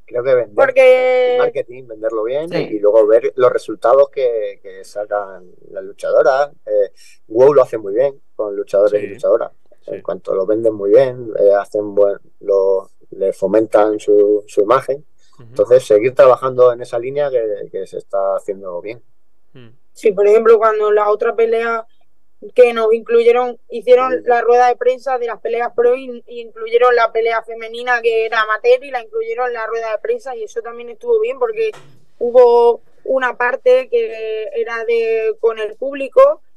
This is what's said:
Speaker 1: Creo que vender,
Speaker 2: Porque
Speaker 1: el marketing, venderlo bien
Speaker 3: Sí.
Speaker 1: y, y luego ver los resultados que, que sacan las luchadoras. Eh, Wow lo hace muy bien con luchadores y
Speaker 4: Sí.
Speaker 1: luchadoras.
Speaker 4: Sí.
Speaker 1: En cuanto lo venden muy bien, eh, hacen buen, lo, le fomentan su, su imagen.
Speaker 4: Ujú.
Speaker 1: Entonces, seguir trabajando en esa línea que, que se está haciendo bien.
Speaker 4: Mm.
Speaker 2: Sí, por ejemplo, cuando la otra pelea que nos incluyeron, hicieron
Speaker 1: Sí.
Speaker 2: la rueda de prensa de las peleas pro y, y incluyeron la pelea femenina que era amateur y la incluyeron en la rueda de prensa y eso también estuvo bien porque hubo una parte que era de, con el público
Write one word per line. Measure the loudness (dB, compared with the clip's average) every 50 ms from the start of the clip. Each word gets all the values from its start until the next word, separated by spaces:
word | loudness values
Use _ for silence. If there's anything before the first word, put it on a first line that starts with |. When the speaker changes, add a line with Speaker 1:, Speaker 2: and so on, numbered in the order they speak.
| -18
Speaker 1:
Creo | -12 -8 -4
que | 0 0 2
vender, | 2 0 0 0
Speaker 2:
Porque | 0 2 2 4 6 6 6 6 4 2 0 0 0 0 0
Speaker 1:
el | 0 0
marketing, | -2 -2 -4 -6 -10 -10 -12 -18 -18 -18
venderlo | -12 -8 -6 -6 -4 -4 -4
bien | -4 -4 -6 -6 -6
Speaker 3:
Sí. | -6
Speaker 1:
y, | -6 -6 -6 -4
y | -2
luego | 0 4 4 4 4 4
ver | 4 2 2 0 -2
los | 0 0 0
resultados | 0 -2 -6 -10 -8 -4 0 2 4 4 2 2
que, | 0 -4 -4 -4 -4 -4 -6 -8 -12 -14
que | -20 -20 -20 -20 -20
sacan | -16 -12 -12 -8 -6 -6 -6 -6 -8 -14 -20 -20 -20 -20 -20 -20 -18
las | -16 -16
luchadoras. | -16 -16 -16 -12 -4 0 2 2 4 4 2 0 0 -4 -6 -14 -8
Eh, | -4 -2 -2 -2 -2 -6 -14 -20 -20 -20 -20 -14
Wow | -4 2 4 4 6 6
lo | 4
hace | 2 0 -2
muy | -8 -8 -4 -2
bien | -2 -2 -2 -4 -8 -18 -16 -10
con | -10 -8 -8 -8
luchadores | -8 -6 -2 0 2 2 2 2 -2
y | -4
Speaker 4:
Sí. | -6 -10
Speaker 1:
luchadoras. | -6 -2 -2 0 -2 -2 -6 -12 -18 -20 -20 -20 -20
Speaker 4:
Sí. | -16 -14 -14
Speaker 1:
En | -12
cuanto | -10 -10 -10 -10 -8 -6
lo | -4 -4 -2
venden | -2 -2 -2 -2 -2 -4
muy | -4 0 2
bien, | 2 4 2 2 -2 -8 -12 -8 -2 2
eh, | 2 4 4
hacen | 2 0 -2 -6 -6 -6 -4 0
buen, | 0 0 0 0 -4 -12 -20 -20 -10
lo, | -4 -2 0 0 0 0 -2 -2 -4 -10 -18 -20 -20 -18
le | -10 -6 -4 -4
fomentan | -4 -4 -2 0 0 0 0 2 2 2 2 2 -2 -2
su, | 0 2 2 4 4 4 2 -2 -4
su | -4 -2 -2
imagen. | 0 2 0 0 0 -4 -8 -8 -10 -18 -20 -20 -20 -20 -20
Speaker 4:
Ujú. | -20
Speaker 1:
Entonces, | -20 -6 -4 -2 2 4 4 4 4
seguir | 4 2 2 2 2 4
trabajando | 4 6 6 4 4 0 -2 0 2 2 2
en | 2 0
esa | -6 -8 -8 -8
línea | -6 -6 -4 -4 -4 -2
que, | -2 -2 -2 -4 -6 -8 -10 -10
que | -12 -12 -12
se | -10 -12 -14
está | -10 -6 -6 -4 -2 -2 -4
haciendo | -4 -6 -8 -10 -10 -10 -12 -12 -12
bien. | -12 -12 -14 -16 -18 -20 -20 -20 -20 -20 -20 -20 -20 -20
Speaker 4:
Mm. | -20 -20 -20 -20 -20 -20 -20 -20
Speaker 2:
Sí, | -8 -2 -2 0
por | 0 2 2
ejemplo, | 4 4 4 6 4 4 4
cuando | 4 2 0 0 0 0
la | 0 0 0 0
otra | -2 -2 -2 -2 -2
pelea | 0 0 0 0 -2 -2 -4 -6 -6 -8 -12 -20 -20 -20 -20 -20 -20 -20 -20 -20 -20 -20 -2
que | 4 4 4 4
nos | 4 2 0 0
incluyeron, | 0 0 0 0 0 2 4 4 2 2 0 -4 -6 -12 -14 -14
hicieron | -14 -4 2 4 4 4 4 2
Speaker 1:
Sí. | -2 -2 -2
Speaker 2:
la | 0 0 0
rueda | 2 2 4 4 4
de | 2 2
prensa | 0 0 -2 -2 -2 -4 -6 -4 -4
de | -4
las | -6 -8 -8
peleas | -8 -6 -4 -4 -6 -4
pro | -2 0 0 2 0
y, | -2 -4 -10 -16 -16 -18
y | -18 -16 -16
incluyeron | -16 -16 -16 -14 -6 -2 0 2 4 4 4
la | 2 2 0
pelea | 0 -2 -2 -2 -2 -4 -6
femenina | -8 -12 -12 -12 -12 -12 -8 -4 -2 -2 -2
que | 0 -2 0 -2 -2
era | -2 -2 -2
amateur | -2 -2 -2 0 2 2 2 2
y | 0 -4
la | -10 -10 -10
incluyeron | -8 -8 -8 -6 -6 -6 -6 -6
en | -6
la | -6 -6 -8 -8
rueda | -6 -6 -6 -6
de | -6 -6
prensa | -6 -6 -6 -6 -8 -12 -12
y | -12
eso | -12 -12 -10 -12
también | -12 -12 -12 -16 -16 -18
estuvo | -18 -8 -4 -2 0 0
bien | 0 -2 -4 -4
porque | -4 -4 -2 -4 -6 -6 -6 -10 -18 -20 -20 -20 -20 -20 -10 -8
hubo | -4 2 4 6 6 6 6 4 4 4 2 0 -4 -18 -20 -12 -6
una | -4 -2 -2 -2 -2 -4
parte | -2 -4 -4 -4 0 2 2 2 2 2 0
que | -2 -2 -2 -4 -8 -10 -10 -8 -8 -8 -8 -8
era | -6 -6 -6 -6 -6 -6 -4
de, | -2 -2 -2 0 0 -2 -2 -2 -4 -2 -2
con | -2 -2 -2 -2
el | -6 -10 -8
público | -10 -10 -8 -8 -8 -10 -2 2 4 4 4 2 -2 -8 -20 -20